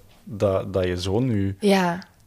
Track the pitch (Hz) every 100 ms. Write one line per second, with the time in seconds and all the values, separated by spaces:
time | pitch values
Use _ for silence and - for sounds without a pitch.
0 | - - - 101 104 95 104 95 90 90
1 | 92 101 131 107 98 98 202 196 180 175
2 | - _